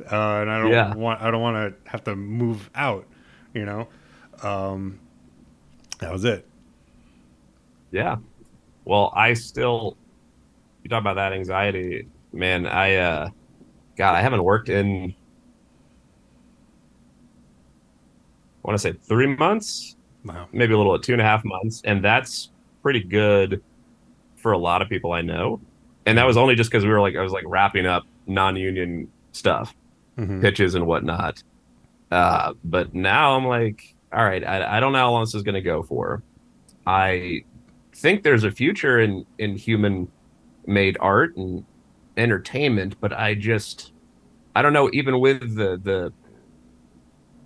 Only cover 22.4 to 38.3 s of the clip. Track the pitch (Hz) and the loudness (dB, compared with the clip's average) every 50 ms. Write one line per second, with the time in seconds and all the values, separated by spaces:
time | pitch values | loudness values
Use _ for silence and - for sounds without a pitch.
22.4 | - - _ _ _ _ _ _ - 139 135 113 92 90 98 107 107 104 101 98 | -12 -14 _ _ _ _ _ _ -2 0 0 0 -2 0 0 2 4 4 4 4
23.4 | 95 92 95 - _ _ _ _ _ _ _ _ _ _ _ _ _ _ _ - | 4 2 -2 -8 _ _ _ _ _ _ _ _ _ _ _ _ _ _ _ -6
24.4 | - 113 101 87 87 87 87 92 101 104 98 87 - 85 85 85 85 85 82 85 | 0 0 0 2 2 0 0 0 0 -2 -4 -6 -4 -4 -4 -4 -4 -4 -4 -4
25.4 | 95 147 226 - - - _ _ _ _ _ _ - 107 110 117 123 131 113 120 | -4 -4 -4 -6 -12 -20 _ _ _ _ _ _ 0 2 4 4 4 4 6 6
26.4 | 131 135 123 113 113 117 - 110 98 107 110 104 101 95 - 85 95 95 95 95 | 6 4 4 2 2 2 2 2 2 4 4 4 2 2 0 -2 -4 -4 -4 -6
27.4 | 85 87 87 92 101 98 - 95 92 92 90 87 - _ _ _ - - 95 95 | -6 -2 2 2 2 2 2 0 0 2 0 0 -2 _ _ _ -10 -4 0 0
28.4 | 95 95 95 95 95 95 95 92 90 87 87 80 - - _ _ _ _ - - | 2 2 0 -2 -4 -4 -4 -4 -4 -4 -6 -8 -10 -12 _ _ _ _ -16 -2
29.4 | - 98 78 55 - - - _ _ _ _ _ _ _ - 120 107 92 98 92 | 0 0 0 0 -2 -8 -12 _ _ _ _ _ _ _ -10 -8 -6 -6 -2 2
30.4 | 107 101 95 - 98 90 92 90 85 82 82 - 53 82 85 85 85 80 - - | 2 2 4 4 2 2 2 0 0 0 0 0 0 -2 -4 -2 -4 -4 -6 -8
31.4 | - _ _ _ _ _ _ _ _ _ _ _ _ - 87 90 87 92 85 78 | -16 _ _ _ _ _ _ _ _ _ _ _ _ -2 2 4 4 4 4 2
32.4 | 78 78 76 - - 82 85 90 87 - - 90 92 95 104 143 156 139 135 131 | -2 -4 -6 -8 -10 -2 -2 -2 -2 -2 -4 -4 -2 2 2 4 4 4 2 2
33.4 | 131 127 123 117 117 107 107 - - - _ _ _ - - 110 113 101 95 92 | 0 0 0 0 0 -2 -4 -8 -16 -20 _ _ _ -6 0 2 2 2 2 0
34.4 | - - 95 95 85 - 107 113 131 135 135 131 127 120 120 117 113 110 110 107 | -4 -4 -2 -2 -2 0 0 0 0 2 2 2 2 2 2 2 0 -2 -4 -6
35.4 | 98 104 98 95 90 87 80 80 - - 69 60 50 50 - 110 - _ _ _ | -4 -4 -4 -2 -2 -2 -2 -2 -4 -6 -6 -6 -4 -4 -6 -8 -10 _ _ _
36.4 | _ _ _ _ _ _ _ _ - 92 92 95 95 95 92 90 90 92 82 - | _ _ _ _ _ _ _ _ -4 0 2 2 2 2 0 -2 -4 -6 -8 -8
37.4 | - _ _ - _ _ _ _ _ _ _ - - 170 202 208 - 151 | -10 _ _ -20 _ _ _ _ _ _ _ 0 2 2 2 4 4 4